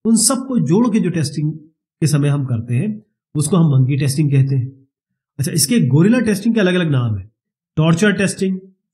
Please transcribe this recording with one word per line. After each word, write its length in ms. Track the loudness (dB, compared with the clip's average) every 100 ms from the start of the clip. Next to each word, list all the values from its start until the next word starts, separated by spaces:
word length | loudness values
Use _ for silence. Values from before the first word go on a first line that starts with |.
उन 120 | 0 2
सबको 420 | 2 -2 -2 -2
जोड़ 300 | 2 2 2
के 120 | 0
जो 100 | -2
testing 420 | -2 -4 -4 -6 -6 -14 _ _ -4
के 60 | 0
समय 220 | 0 0
हम 160 | 0
करते 300 | -2 -4 -2
हैं, 280 | -2 -2 -6 -12 _ _
उसको 220 | -4 0 2
हम 240 | 2 2
monkey 160 | 2 0
testing 360 | -2 0 0
कहते 240 | 2 2 0
हैं। 300 | -4 -10 _ _ _ _ _ -8
अच्छा, 140 | -4
इसके 280 | -2 0 0
gorilla 400 | 2 4 4 2
testing 340 | 0 -2 0
के 60 | 0
अलग-अलग 300 | 0 0 0
नाम 260 | 0 -2 -4
है, 140 | -8 _ _ _ _ -2
Torture 360 | 0 2 2
testing, 480 | 0 -2 -2 -4 -6 -10 _ _